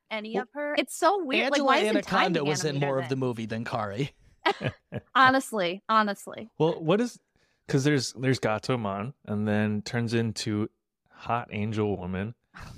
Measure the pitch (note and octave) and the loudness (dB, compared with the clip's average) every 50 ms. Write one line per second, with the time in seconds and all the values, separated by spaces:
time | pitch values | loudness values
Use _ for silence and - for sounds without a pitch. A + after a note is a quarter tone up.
0 | _ _ A3 A3 G#3 A3 A3+ - B3+ - - C#4+ D4 D4 D4 D4 C4+ - - - | _ _ -10 -8 -8 -6 -4 -6 -6 -6 -8 -8 -6 -2 -2 -2 -2 -2 -2 2
1 | F4 D#4+ G4+ G#4 F4 C4 C4 - - C#4 C#4+ C#4+ C#4+ C4 C4 D4+ G4 - - - | 2 4 4 2 0 0 0 0 2 2 2 2 4 4 4 4 4 2 2 0
2 | - - F#3 - D4+ - E3+ E3 C#3+ D3 D3+ C3+ D3+ D#3 C#3 C#3 C#3+ C#3+ C3+ C3+ | 0 0 2 2 2 2 2 2 2 2 0 0 0 -2 -2 0 0 0 0 0
3 | B2+ A#2+ C3+ C3 C3 B2+ A#2+ A2+ A2+ G#2+ A2+ A2+ A2+ - - A#2+ G#2+ G2+ G2 A2 | 0 -2 -2 0 0 -2 -2 -4 -4 -4 -4 -6 -4 -4 -2 -2 -2 -2 -2 -4
4 | C#3+ - - _ _ _ _ _ - - - - - - - - _ _ - - | -4 -4 -6 _ _ _ _ _ -2 -2 -2 -2 -4 -6 -6 -8 _ _ -12 -12
5 | - _ - B3 C4 C4 C4 C4+ C4+ - A3 G#3+ F3+ E3 F3+ G3 - - A3 A3 | -12 _ 2 4 6 6 6 4 0 -2 -4 -2 -2 -2 -4 -6 -4 0 2 2
6 | G#3+ G3+ G3 - - - - - G#3+ - _ - D3+ E3 - - E3 D#3 F3+ G#3+ | 2 2 -2 -6 -10 -14 -14 -14 -14 -12 _ 0 0 0 0 0 2 2 2 4
7 | B3 A#3+ - - _ _ _ _ _ _ _ _ _ - - C#3 C3 D3 D3+ C3+ | 2 0 -4 -10 _ _ _ _ _ _ _ _ _ 0 2 2 4 4 4 4
8 | A#2+ - - A2 B2+ C3 C3 - - A2 G#2+ G#2+ - - C3 A#2+ A2 G2 F#2+ G2+ | 2 -2 -4 -2 0 0 2 2 2 0 0 -2 -2 -2 -2 -2 -2 -2 -4 -4
9 | G#2 C3 - _ _ - G#2+ G#2 G#2+ G#2+ G#2 G#2+ G#2+ G#2 G#2+ G#2 G#2 - - A#2+ | -6 -8 -10 _ _ -6 -4 -2 0 2 2 2 2 2 0 -2 -4 -4 -4 -2
10 | A#2 A2+ A#2 A#2 A#2 A2+ G2+ - - - G#2 G#2 G#2 - - _ _ _ _ _ | -2 0 0 0 0 0 -2 -4 -4 -2 0 0 -2 -2 -6 _ _ _ _ _
11 | _ _ _ - - - A#2 A#2+ - - - G#2+ G#2 A2 A2 A2 G#2+ G#2 G2 F#2 | _ _ _ -12 -6 -4 -4 -4 -4 -6 -6 -4 -4 -2 -2 0 0 0 0 -2
12 | F#2 F2+ F#2 F#2 G2+ G2 - - _ _ _ - - - - | -4 -4 -4 -4 -4 -6 -8 -12 _ _ _ -20 -18 -18 -18